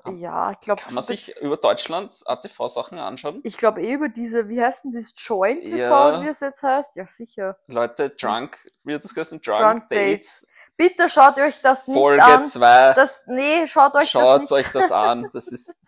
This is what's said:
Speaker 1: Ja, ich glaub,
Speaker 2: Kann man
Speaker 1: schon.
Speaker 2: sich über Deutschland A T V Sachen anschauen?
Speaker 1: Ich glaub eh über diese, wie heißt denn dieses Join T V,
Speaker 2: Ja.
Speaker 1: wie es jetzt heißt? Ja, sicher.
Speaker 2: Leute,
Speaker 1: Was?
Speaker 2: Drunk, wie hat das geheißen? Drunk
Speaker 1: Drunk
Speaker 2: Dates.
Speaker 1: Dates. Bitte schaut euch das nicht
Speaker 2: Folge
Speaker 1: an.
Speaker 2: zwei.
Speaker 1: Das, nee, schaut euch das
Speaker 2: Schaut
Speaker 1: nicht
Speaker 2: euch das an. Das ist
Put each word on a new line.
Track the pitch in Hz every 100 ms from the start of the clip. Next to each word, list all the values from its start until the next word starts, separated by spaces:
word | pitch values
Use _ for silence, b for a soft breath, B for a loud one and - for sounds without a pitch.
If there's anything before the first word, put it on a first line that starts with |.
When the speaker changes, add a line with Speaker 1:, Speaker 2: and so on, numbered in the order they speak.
| -
Speaker 1:
Ja, | 180 170 170 190
ich | 202
glaub, | - 202
Speaker 2:
Kann | -
man | 247
Speaker 1:
schon. | - 214
Speaker 2:
sich | - -
über | 143 151
Deutschland | 113 - - 170 202 - -
A | 127
T | -
V | - 123
Sachen | 120 - 175
anschauen? | 98 127 - 180
Speaker 1:
Ich | 220 -
glaub | 220 214
eh | 214
über | 277 294
diese, | 233 233 233 208
wie | 240
heißt | 240 262
denn | 277
dieses | 233 214 -
Join | - 202 196 302
T | -
V, | -
Speaker 2:
Ja. | 240 277 285 320
Speaker 1:
wie | 302
es | 294
jetzt | 277 -
heißt? | 277 269 277 -
Ja, | 190
sicher. | - 233 - 190 196 _
Speaker 2:
Leute, | 120 117 - 143
Speaker 1:
Was? | -
Speaker 2:
Drunk, | 113 113 143 - _ _
wie | 139
hat | 147
das | -
geheißen? | 160 160 156
Drunk | - 107
Speaker 1:
Drunk | 220 233 -
Speaker 2:
Dates. | 214 202 202 - -
Speaker 1:
Dates. | _ b b -
Bitte | 349 359 339
schaut | 302 269 269
euch | 285 -
das | 269 262 -
nicht | 262
Speaker 2:
Folge | 143 143
Speaker 1:
an. | - 254 294
Speaker 2:
zwei. | - 120 123 262
Speaker 1:
Das, | 254 277 - -
nee, | 254 285 330 311
schaut | 311 277
euch | 285
das | 302
Speaker 2:
Schaut | 123 127 139
Speaker 1:
nicht | 143
Speaker 2:
euch | 139 131
das | 135 370
an. | 95 107 120 208
Das | - -
ist | 240 - -